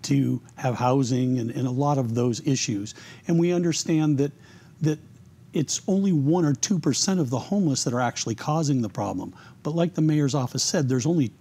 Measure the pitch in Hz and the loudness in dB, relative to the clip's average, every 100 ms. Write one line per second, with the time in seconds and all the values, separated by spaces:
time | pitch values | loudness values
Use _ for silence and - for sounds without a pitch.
0 | - 139 127 127 - - 131 113 123 135 | 0 0 2 -2 -6 -4 -4 0 2 2
1 | 120 127 127 127 113 - 127 127 143 139 | 2 0 0 0 -2 -4 -4 0 0 0
2 | 120 117 123 110 - 131 - 101 104 - | 0 0 0 0 -2 -2 -2 -4 -6 -14
3 | - - - 165 170 175 175 156 - 156 | -20 -12 0 2 2 2 0 -2 0 2
4 | 151 135 143 - - - - - 156 151 | 2 2 0 -4 -20 -20 -20 -4 -2 -2
5 | - - - - - 175 135 - - 190 | -10 -20 -20 -20 -6 -4 -2 -4 0 0
6 | 196 160 135 175 151 135 - 185 151 123 | 2 2 2 2 2 0 0 0 0 0
7 | - 185 131 123 - 202 170 131 143 120 | 0 0 0 -4 -2 0 2 0 -2 0
8 | 123 - - 110 - 156 151 135 110 - | -2 -2 -6 -4 -2 0 0 0 -2 -4
9 | 101 92 - - - - 151 165 170 - | -4 -4 -8 -14 -20 -10 -6 -2 -2 2
10 | 156 151 143 143 123 123 - 185 131 131 | 2 4 2 0 -2 -4 -2 0 2 2
11 | 139 170 117 - | 2 2 0 -4